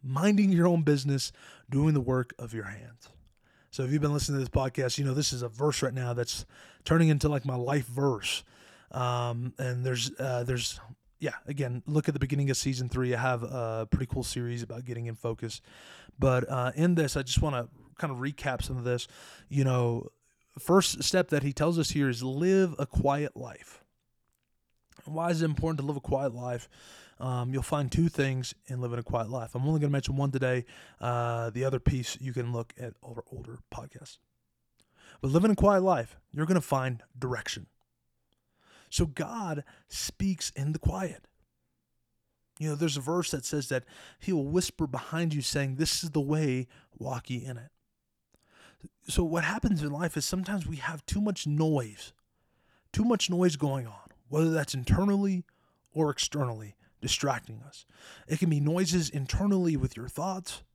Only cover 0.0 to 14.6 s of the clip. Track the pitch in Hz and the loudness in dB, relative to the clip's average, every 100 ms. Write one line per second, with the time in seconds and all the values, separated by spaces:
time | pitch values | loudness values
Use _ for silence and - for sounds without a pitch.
0 | 135 135 190 208 202 175 175 170 151 147 | -4 0 4 6 6 6 6 6 4 4
1 | 135 139 - - - - _ 135 151 147 | 4 0 -2 -10 -20 -20 _ 2 4 4
2 | 123 127 123 - 120 113 101 104 117 - | 2 0 0 -6 -10 -8 -8 -12 -16 -20
3 | - - - _ _ _ _ - 131 147 | -20 -20 -20 _ _ _ _ -6 0 2
4 | 147 147 131 139 131 - 131 127 127 - | 2 0 0 0 0 0 0 0 -2 0
5 | 139 131 143 127 120 110 147 - 131 131 | 0 2 0 -2 -6 0 0 2 0 -2
6 | 123 120 120 - - - - - - 160 | -2 -2 -2 -4 -10 -16 -20 -18 2 6
7 | 165 147 151 143 127 127 123 147 127 123 | 6 6 2 0 -2 -4 0 0 -2 0
8 | 139 113 - - - - - - _ 127 | 2 2 -2 -6 -8 -20 -20 -20 _ -4
9 | 123 123 120 117 127 - 131 123 127 127 | -2 0 -2 -4 -6 -6 -4 -2 -2 -2
10 | 117 - 131 123 120 123 117 - - - | -4 -4 -4 -2 0 -2 -2 -8 -14 -20
11 | _ _ 143 - - 143 131 123 - 151 | _ _ -6 -6 -10 -6 -4 -4 -2 0
12 | 151 139 131 143 139 131 - 127 127 123 | 0 0 0 2 2 2 0 -2 -2 0
13 | 127 120 127 123 120 131 117 113 110 - | 0 2 0 0 -2 -6 -4 -4 0 0
14 | 131 131 120 - 120 120 | 0 -4 -4 -4 -4 -6